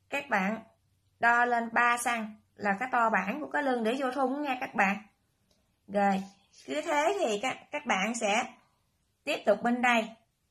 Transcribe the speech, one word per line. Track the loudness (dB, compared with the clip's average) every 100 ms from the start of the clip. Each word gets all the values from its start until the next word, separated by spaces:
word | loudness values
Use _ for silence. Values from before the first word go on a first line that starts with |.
| -10
các | -8 -2
bạn | -2 0 -4 -10 _ _ _ _ 0
đo | 2 4
lên | 4 0 0
ba | 2 2 2
xăng | 0 -2 -4 -12 _ -6
là | -2 -2
cái | 0
to | 2 4
bản | 2 0 -4
của | -4
cái | -2
lưng | 0 0
để | 0 0
vô | -2
thun | 0 -2 0
nha | -4 -4
các | -4
bạn. | 0 0 0 -8 _ _ _ _ _ _ _ -6
Rồi, | 0 2 2 -4 -16 _ _
cứ | -8 -6
thế | -2 0 2 2
thì | 0 0
các, | -2 -6 -8
các | -10 -2
bạn | 0 0
sẽ | -2 0 0 -2 -8 _ _ _ _ _ _
tiếp | -6 -4 2
tục | 2
bên | 2 0
đây, | 2 2 0 -10 _ _ _